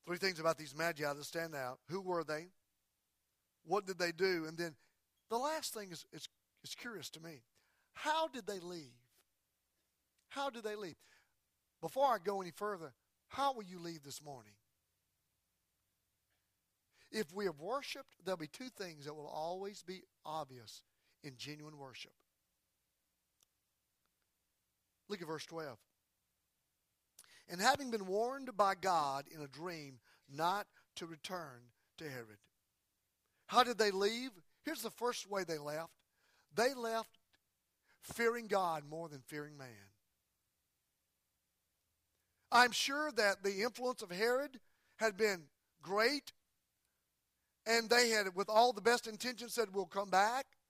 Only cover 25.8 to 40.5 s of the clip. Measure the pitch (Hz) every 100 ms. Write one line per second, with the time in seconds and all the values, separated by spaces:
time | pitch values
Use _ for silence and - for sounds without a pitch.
25.8 | _ _ _ _ _ _ _ _ _ _
26.8 | _ _ _ - - - - 175 220 277
27.8 | 269 226 185 196 240 277 262 202 196 190
28.8 | 190 170 143 135 139 160 143 135 180 165
29.8 | 143 123 _ _ _ 139 165 202 196 _
30.8 | _ - 170 156 - 180 151 123 120 _
31.8 | _ - 160 127 113 104 _ _ _ _
32.8 | _ _ _ _ _ _ - 214 247 208
33.8 | 214 190 202 233 262 - _ _ 294 311
34.8 | 220 - 240 226 190 196 170 156 147 151
35.8 | 165 _ _ _ _ _ _ 147 247 262
36.8 | 233 226 220 _ _ _ _ _ _ _
37.8 | _ _ - - 233 240 220 196 180 156
38.8 | 143 156 165 143 120 151 147 147 127 107
39.8 | 98 _ _ _ _ _ _